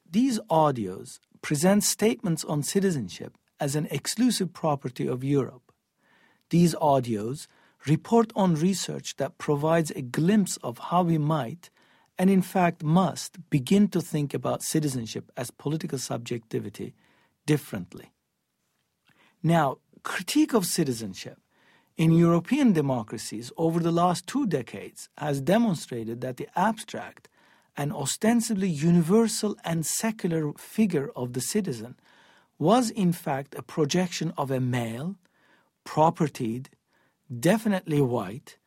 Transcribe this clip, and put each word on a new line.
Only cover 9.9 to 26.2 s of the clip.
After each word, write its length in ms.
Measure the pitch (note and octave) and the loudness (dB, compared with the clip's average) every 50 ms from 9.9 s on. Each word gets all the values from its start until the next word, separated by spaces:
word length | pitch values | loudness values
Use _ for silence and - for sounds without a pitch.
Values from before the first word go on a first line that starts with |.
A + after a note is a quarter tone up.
a 100 | - - | -4 -8
glimpse 560 | C3 A#2+ B2 - D#3 F3 G#3+ A3 F#3+ - - - | -8 -4 -2 0 2 4 4 4 2 2 -2 -8
of 160 | - C3+ A#2 - | -8 -10 -10 -8
how 240 | - - E3+ F3+ | -6 -2 0 2
we 160 | F#3 E3 E3 D#3 | 2 2 2 2
might, 500 | D3 D3+ D#3+ D3+ B2 A2+ D3+ F3 - - _ _ _ _ _ _ _ _ _ - | 2 0 0 -2 -2 -6 -10 -14 -18 -20 _ _ _ _ _ _ _ _ _ 0
and 120 | F#3 F#3+ | 2 4
in 120 | G3 F#3+ | 4 4
fact 400 | F3+ - - F#3+ F3+ E3+ E3+ - | 2 2 2 2 2 2 2 0
must, 680 | D#3+ D3+ D#3+ F#3 F#3+ - - - - - - - - - | 0 2 2 4 2 2 -2 -6 -12 -14 -14 -18 -10 -2
begin 380 | - D3 B2 - F#3+ G3+ G#3 G3 | -2 -2 2 4 4 4 4 4
to 120 | - F3 | 2 -2
think 320 | D3 - - D3+ D3 C#3 | -4 -2 -4 -4 -4 -2
about 300 | - C3 B2+ C3 B2 A#2+ | -4 -4 -4 -4 -4 -4
citizenship 680 | - - - D#3+ D3+ D3 C3 B2+ A2+ A2 - A#2 - _ - | -4 -2 -2 0 0 0 -4 -4 -6 -8 -10 -12 -12 _ -10
as 140 | - B2 - | -10 -10 -10
political 480 | - _ - C#3+ D3+ D#3+ - D#3 - C3 | -10 _ -6 -6 -6 -4 -6 -6 -6 -6
subjectivity 960 | - - C3 B2 A#2+ - A#2+ A#2 - - - A#2+ A2 G#2 - - G2+ A2 - _ _ _ _ _ _ _ _ _ - | -6 -6 -6 -8 -6 -8 -8 -8 -8 -6 -8 -6 -6 -8 -10 -10 -12 -12 -12 _ _ _ _ _ _ _ _ _ 0
differently. 640 | D3 D3+ C#3 - - - G2+ F2 - - - - - _ _ _ _ _ _ _ _ _ _ _ _ _ _ _ _ _ _ _ _ _ _ _ _ _ _ | 0 0 0 0 -6 -10 -10 -10 -10 -16 -20 -20 -20 _ _ _ _ _ _ _ _ _ _ _ _ _ _ _ _ _ _ _ _ _ _ _ _ _ _
Now, 360 | - D#3 E3+ E3 D3+ C3+ C3 - _ _ _ _ | 0 2 4 4 2 0 -2 -6 _ _ _ _
critique 500 | - - - - F3+ - - D4 D#4 D4+ | -10 -8 -8 -6 -6 -2 2 2 2 4
of 140 | D4+ A3 F3+ | 2 0 0
citizenship 720 | - - - E3 C3+ B2 A2 A2+ G2 F#2 - - - - _ _ _ _ _ _ _ _ _ _ _ _ | 0 0 0 0 0 -2 -4 -6 -10 -10 -12 -14 -16 -18 _ _ _ _ _ _ _ _ _ _ _ _
in 160 | - E3 D#3+ | 2 4 6
European 600 | E3 E3+ E3+ E3 E3 E3+ F3 - B3 D4+ C#4+ A#3 | 6 6 6 6 4 2 2 0 2 4 4 4
democracies 800 | F#3 D#3 C#3+ C#3 C3 A#2+ G#2+ - - - - - - G#2+ A#2+ B2+ - | 4 4 2 0 -2 -2 -4 -8 -10 -10 -10 -10 -10 -10 -12 -10 -4
over 240 | - E3 E3 E3 F3 | -2 0 0 0 0
the 120 | D#3+ E3+ | 0 0
last 340 | E3+ E3+ F3 F3+ F3 - - | 2 2 2 2 2 0 -4
two 200 | - - C#4 C#4+ | -4 -4 -2 0
decades 640 | G3 D3+ C3+ A2+ - - G2 - - - - - - - - | 0 0 -2 -4 -4 -12 -14 -14 -14 -16 -18 -20 -18 -12 -8
has 220 | D3 D3+ C#3+ C#3 | -4 -4 -4 -2
demonstrated 800 | C3+ D3 F#3+ A3+ A#3+ A3 E3+ - - - B2+ A#2 A2+ A2 A#2+ B2 | 2 2 4 4 4 2 0 -2 -6 -8 -8 -8 -6 -6 -8 -8